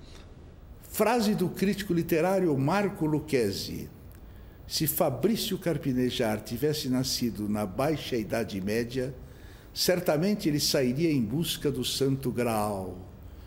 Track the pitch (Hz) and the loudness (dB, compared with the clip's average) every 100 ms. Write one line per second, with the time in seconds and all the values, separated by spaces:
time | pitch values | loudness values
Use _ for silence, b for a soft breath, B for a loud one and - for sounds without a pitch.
0 | B B B - - - - - - - | B B B -20 -20 -20 -20 -20 -6 2
1 | 214 247 208 175 180 - 196 196 - 170 | 4 4 4 4 0 2 2 2 0 0
2 | 165 160 180 196 175 131 139 196 202 - | 2 4 4 4 4 4 4 2 2 0
3 | 156 151 - 131 104 82 85 80 73 - | 0 0 2 2 2 0 -6 -8 -10 -14
4 | - B B B B B - - 156 - | -18 B B B B B -6 -2 0 2
5 | 160 123 190 220 - 180 170 143 143 127 | 2 4 2 2 0 -2 -2 0 0 2
6 | 123 - 110 107 - 113 151 147 131 127 | 2 2 0 0 -4 -2 0 0 0 0
7 | 131 - 120 101 104 104 104 90 143 143 | 0 0 -2 -2 -2 -2 -2 0 0 0
8 | - 123 104 113 107 98 98 113 120 127 | -2 -4 -2 -2 -2 -4 -2 0 -2 -4
9 | 131 - B B B B B - - 180 | -4 -8 B B B B B 0 2 2
10 | 175 151 190 208 160 147 - 151 127 131 | 2 2 2 2 2 2 2 4 2 2
11 | 165 143 101 143 165 - 147 127 120 - | 2 2 2 0 -2 -2 -2 0 -2 0
12 | 135 135 135 113 120 110 107 98 92 92 | 2 2 0 0 0 2 0 -2 -6 -10
13 | 92 - B B | -14 -16 B B